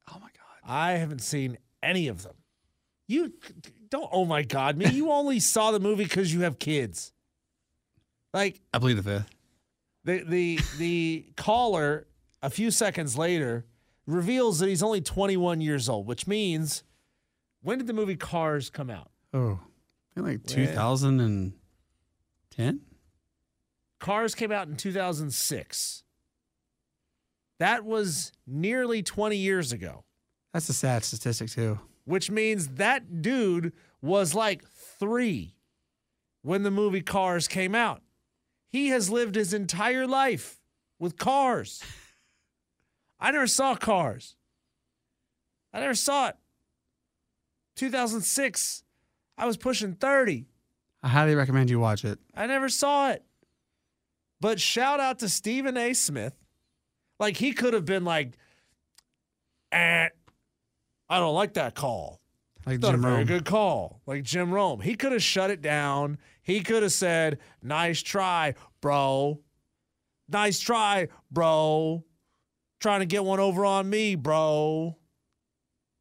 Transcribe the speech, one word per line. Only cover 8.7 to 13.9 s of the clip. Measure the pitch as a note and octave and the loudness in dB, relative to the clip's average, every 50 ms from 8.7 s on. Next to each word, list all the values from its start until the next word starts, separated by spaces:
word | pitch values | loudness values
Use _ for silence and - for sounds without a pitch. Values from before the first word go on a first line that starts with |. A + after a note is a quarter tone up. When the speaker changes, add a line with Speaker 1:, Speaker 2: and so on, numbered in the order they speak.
| - | -2
Speaker 1:
I | A#2 | 2
plead | B2 B2+ A#2+ | 2 4 2
the | G2+ G2 | 2 0
fifth. | G2+ G2+ G2+ G#2 - - _ _ _ _ _ _ _ _ _ _ _ _ _ _ | -2 -2 -4 -4 -6 -12 _ _ _ _ _ _ _ _ _ _ _ _ _ _
Speaker 2:
The, | D#3 F#3 F3+ - | -4 -4 -4 -2
the, | D#3+ F3 F3+ F3 E3+ E3 D#3 - - - D3 | -2 -2 0 0 0 0 -2 -2 -2 -4 -4
the | E3+ E3+ E3+ E3+ E3 E3 D#3+ D#3 - - | -4 -2 0 0 0 -2 -4 -6 -8 -14
<laughs> | - | -14
caller | - - G#3 A3 B3 B3 A3+ F#3+ E3 D3 D3 D3+ D3+ - - _ _ _ _ _ _ | -6 0 0 2 2 2 2 2 0 0 0 -2 -2 -6 -14 _ _ _ _ _ _
a | - C#3 | -8 -6
few | - G3 A3 A#3 | -4 -2 0 0
seconds | - - A3+ G3 D3 E3+ D#3 C#3 A2+ C#3+ | 2 2 0 0 0 -2 -4 -4 -2 -2
later | E3 F3 F3+ E3 C#3 A#2+ A#2 A#2 - - _ _ _ _ | 0 0 0 0 0 -2 -4 -6 -8 -12 _ _ _ _